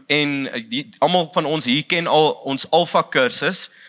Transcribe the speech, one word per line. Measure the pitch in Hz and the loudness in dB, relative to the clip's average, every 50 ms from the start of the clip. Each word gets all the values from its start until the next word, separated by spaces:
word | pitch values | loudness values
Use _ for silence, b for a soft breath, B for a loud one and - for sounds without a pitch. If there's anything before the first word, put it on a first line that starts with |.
| - | -6
en, | - 143 151 147 143 143 139 135 - - | -2 0 0 0 0 -2 -4 -6 -6 -8
eh, | 120 113 113 | -10 -10 -8
die, | 117 139 147 214 - - | -8 -8 -8 -8 -6 -2
almal | - 160 180 180 165 - - | 0 2 2 2 0 0 -2
van | 185 160 | -4 -2
ons | - 156 156 - | -2 -2 -2 0
hier | 123 123 151 147 | 0 0 -2 0
ken | - 175 170 170 | -2 -2 -2 0
al | 113 135 156 156 147 | 2 2 4 4 4
ons | - - 120 135 135 131 - - | 2 -2 -6 -6 -4 -4 -2 0
Alpha | - 170 175 165 - 180 156 | 2 2 2 4 2 0 0
kursus, | - - 143 127 120 - - 143 160 190 - - - B B B | 2 2 2 2 2 0 -2 -2 -2 -2 -2 -6 -8 B B B